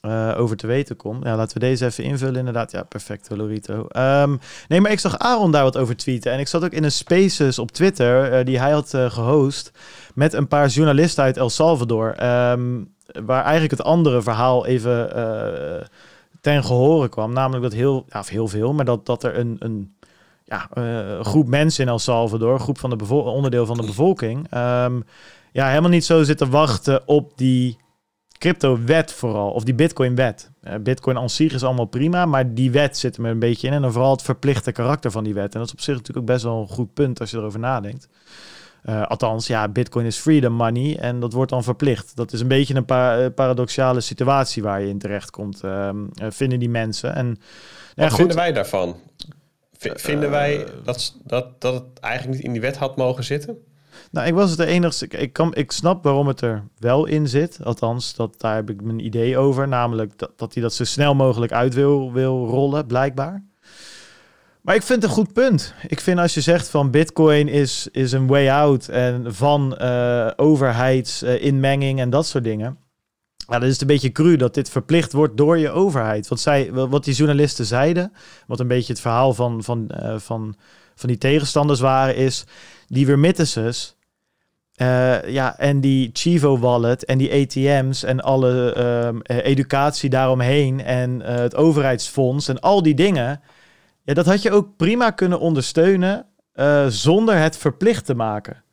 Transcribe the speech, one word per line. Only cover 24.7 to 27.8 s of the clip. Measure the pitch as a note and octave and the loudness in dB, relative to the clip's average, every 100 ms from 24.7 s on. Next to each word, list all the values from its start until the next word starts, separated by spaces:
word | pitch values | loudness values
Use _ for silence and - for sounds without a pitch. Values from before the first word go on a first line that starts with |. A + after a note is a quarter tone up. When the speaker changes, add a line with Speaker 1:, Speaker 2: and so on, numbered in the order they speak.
| B2 B2 B2 A2+ - - - _ | 0 0 -2 -8 -18 -20 -20 _
Speaker 1:
ja, | - C3+ | -2 2
helemaal | C#3+ F3 | 2 4
niet | F3 | 4
zo | - E3 | 4 4
zit | D3 D3+ | 4 2
te | C3+ | 2
wachten | C#3+ D3+ G#2 - C3+ - | 4 2 0 2 0 4
op | D3 - - | 2 2 -2
die | C3 B2+ B2 A#2+ | 0 2 0 -4